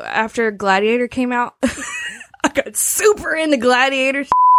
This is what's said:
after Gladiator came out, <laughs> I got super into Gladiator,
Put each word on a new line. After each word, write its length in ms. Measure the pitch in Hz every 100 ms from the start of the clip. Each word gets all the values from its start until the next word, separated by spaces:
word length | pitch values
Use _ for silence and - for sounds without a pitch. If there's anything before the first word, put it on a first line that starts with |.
after 500 | 55 - 220 - 226
Gladiator 560 | 202 196 190 214 240 240
came 240 | - 247
out, 220 | 247 247 -
<laughs> 40 |
I 840 | 247 - - 906 906 906 - _ 240
got 240 | - 254 -
super 580 | - - 415 415 349 311
into 220 | 320 277
Gladiator, 680 | 247 247 269 269 262 277 277 - 1017